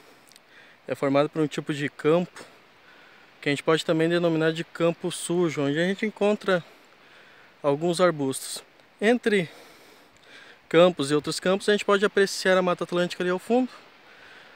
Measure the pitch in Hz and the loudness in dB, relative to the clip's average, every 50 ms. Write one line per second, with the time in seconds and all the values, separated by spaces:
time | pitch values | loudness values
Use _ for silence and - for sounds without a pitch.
0 | - - - - - - - - _ _ - - - - - _ _ - 131 - | -20 -20 -20 -20 -20 -20 -20 -20 _ _ -20 -20 -20 -20 -20 _ _ -10 -6 -4
1 | 147 139 139 143 151 151 - 160 156 143 - 165 147 - 151 143 147 139 - - | -2 2 2 2 2 0 0 -2 -2 -2 -2 -6 -6 -6 -4 -4 -4 -6 -6 -2
2 | - 147 160 175 180 - - - - - - - - _ _ _ - - - - | 2 2 2 2 2 -2 -8 -16 -20 -20 -20 -20 -20 _ _ _ -20 -20 -20 -20
3 | - - - - - - - _ - 147 143 - - - - 160 - - 160 160 | -20 -20 -20 -20 -20 -20 -20 _ -4 -2 -2 0 0 2 0 2 2 0 0 2
4 | 160 170 175 175 175 170 160 156 160 165 160 165 165 - - - 165 170 165 - | 2 2 2 2 2 2 2 2 0 0 -2 -2 -6 -10 -4 -2 0 0 0 -2
5 | - 175 - - - - 175 180 175 160 139 151 139 139 143 160 175 185 196 - | -6 -8 -8 -8 -6 -2 0 0 0 0 0 -2 -2 -2 0 0 0 -2 -2 -2
6 | 220 214 - - 202 202 214 - - 196 185 175 - - - - - - - _ | -4 -6 -2 0 0 0 0 0 0 0 0 0 -2 -6 -16 -20 -20 -20 -20 _
7 | - - - - - - - - - - _ _ - 143 143 151 165 180 170 180 | -20 -20 -20 -20 -20 -20 -20 -20 -20 -20 _ _ -2 -2 0 0 0 -2 0 2
8 | 185 175 160 147 139 135 131 - - - - - - - _ - - _ _ - | 2 2 2 0 -4 -4 -6 -6 -10 -12 -14 -14 -16 -20 _ -20 -20 _ _ -2
9 | 202 214 247 233 - 226 208 190 165 - - - - - - - - - - - | 0 2 2 2 0 0 0 0 -2 -4 -10 -18 -20 -20 -20 -20 -20 -20 -20 -20
10 | - _ _ _ _ - - - - - - - _ - - 160 175 185 170 - | -20 _ _ _ _ -20 -20 -20 -20 -20 -20 -20 _ 2 4 6 6 6 4 2
11 | 139 139 147 147 - 160 151 - - 185 190 202 - 208 208 202 - - 202 196 | -2 -2 -2 -2 -2 -4 -6 -4 -2 -2 -2 0 0 0 0 0 2 0 2 2
12 | 208 196 - 202 196 185 - - - 190 185 185 185 180 175 - 175 - 180 175 | 2 0 0 0 0 0 -2 -2 0 2 2 2 2 0 -2 -4 -4 -4 -2 -2
13 | 175 175 - - 180 180 180 185 - - 233 254 254 - - - - - - - | -2 -2 -4 -4 -4 -4 -4 -4 -2 0 0 0 0 0 -6 -12 -20 -20 -20 -20
14 | - - - - - - - - - - - | -20 -20 -20 -20 -20 -20 -20 -20 -20 -20 -20